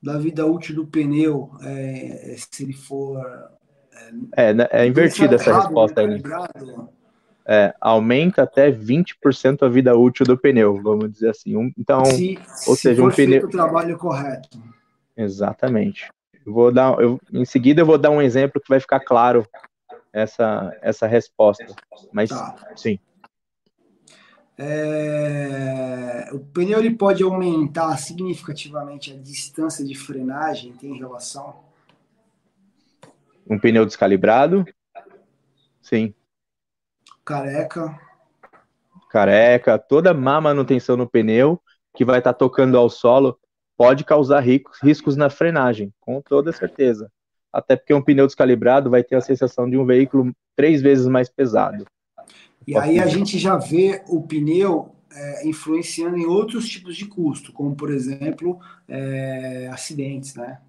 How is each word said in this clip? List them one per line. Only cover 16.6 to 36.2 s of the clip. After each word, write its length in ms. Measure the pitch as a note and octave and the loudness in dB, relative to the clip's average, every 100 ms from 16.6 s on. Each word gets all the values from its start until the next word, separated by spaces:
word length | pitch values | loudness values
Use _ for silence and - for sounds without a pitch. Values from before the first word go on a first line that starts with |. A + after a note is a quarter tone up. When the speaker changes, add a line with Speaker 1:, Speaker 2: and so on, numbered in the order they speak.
| A#2+ | 4
Speaker 2:
dar, 260 | B2 C3 B2 | 4 2 2
eu, 200 | A#2 B2 _ | 2 0 _
em 120 | - | -6
seguida 360 | B2 - B2 D3+ | -2 2 4 4
eu 40 | D#3+ | 6
vou 120 | D#3 | 6
dar 120 | D3 | 4
um 120 | D3+ | 4
exemplo 380 | C#3+ A#2+ C#3 C#3 | 2 2 0 -2
que 80 | - | 0
vai 100 | C3+ | 0
ficar 200 | C3 C3+ | 2 -2
claro 460 | - A#2+ B2 A#2+ A2+ - - _ _ - _ | 2 2 4 2 -2 -12 -20 _ _ -20 _
essa, 600 | G#2+ G#2+ - A2+ G#2+ G2 - | -6 -6 -2 -2 -2 -6 -8
essa 260 | A2+ A2 A2 | -6 -4 0
resposta. 600 | A#2 - _ G#2+ G2+ - - _ - _ | 0 -2 _ 2 2 -8 -20 _ -20 _
Mas, 180 | G#2 A2+ | -4 -4
Speaker 1:
Tá. 240 | B2+ A#2 - - - | -4 -12 -16 -20 -12
Speaker 2:
sim. 220 | A#2 G2 _ _ _ _ _ _ _ _ _ _ _ _ _ _ _ - | -8 -8 _ _ _ _ _ _ _ _ _ _ _ _ _ _ _ -16
Speaker 1:
É... 1700 | C#3+ D3+ D3+ D3+ D3+ D3+ D3 D3 C#3+ C#3 C3+ C3 B2+ B2+ B2 A#2+ A#2+ | -10 -6 -6 -6 -6 -4 -4 -6 -8 -8 -8 -8 -8 -10 -10 -12 -12
o 80 | C#3 | -14
pneu, 380 | - F3+ F3+ A3 | -10 -6 -2 0
ele 160 | A3+ | 0
pode 280 | A3+ G3 F3+ | 0 0 2
aumentar 760 | F#3 F#3 F3+ D#3+ C#3+ D#3+ E3 D3+ | 0 -2 -2 -2 -2 -4 -4 -6
significativamente 1160 | - E3+ F#3 E3 - D3 D3 D3 C#3+ C#3+ C#3 | -8 -12 -10 -10 -12 -16 -14 -14 -14 -16 -20
a 40 | C3+ | -20
distância 680 | C3+ C#3+ - - D#3+ D#3 | -18 -16 -16 -8 -8 -8
de 100 | C#3 | -12
frenagem, 760 | C#3 - C3+ B2+ C3+ D#3+ - B2 | -12 -14 -10 -10 -6 -8 -8 -12
tem 220 | B2 C#3 B2+ | -20 -18 -16
relação? 580 | B2+ A#2+ - C#3+ D3 - _ _ _ _ _ _ _ _ _ _ _ _ _ _ _ _ _ _ _ | -16 -16 -16 -16 -18 -20 _ _ _ _ _ _ _ _ _ _ _ _ _ _ _ _ _ _ _
Speaker 2:
Um 100 | G#2+ | 0
pneu 260 | A2+ A2+ A2 | 2 4 2
descalibrado? 800 | - G2+ G2 G2 A2+ D3 F#3+ F3+ _ _ - - _ _ _ _ _ _ _ | 2 0 2 2 2 2 0 -4 _ _ -20 -20 _ _ _ _ _ _ _
Sim. 340 | _ A#2 A2 G#2 | _ -2 -2 -8